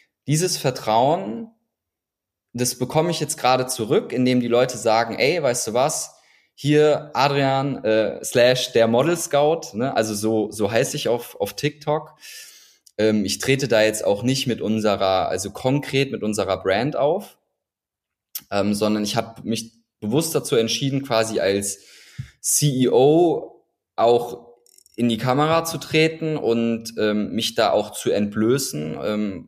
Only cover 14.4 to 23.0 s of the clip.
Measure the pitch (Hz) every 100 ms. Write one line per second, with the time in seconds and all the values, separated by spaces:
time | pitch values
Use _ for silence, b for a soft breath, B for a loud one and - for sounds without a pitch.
14.4 | 123 110 98 110 107 98 95 92 80 92
15.4 | 98 - 127 139 - 135 135 113 107 101
16.4 | 95 95 95 98 139 - 139 190 - _
17.4 | _ _ _ _ _ _ _ _ _ -
18.4 | - 101 101 104 107 107 104 113 - -
19.4 | - 113 - _ _ - 107 135 - 143
20.4 | - 123 113 - 139 135 135 113 113 107
21.4 | 95 101 101 - B B B B B B
22.4 | - - 147 127 123 117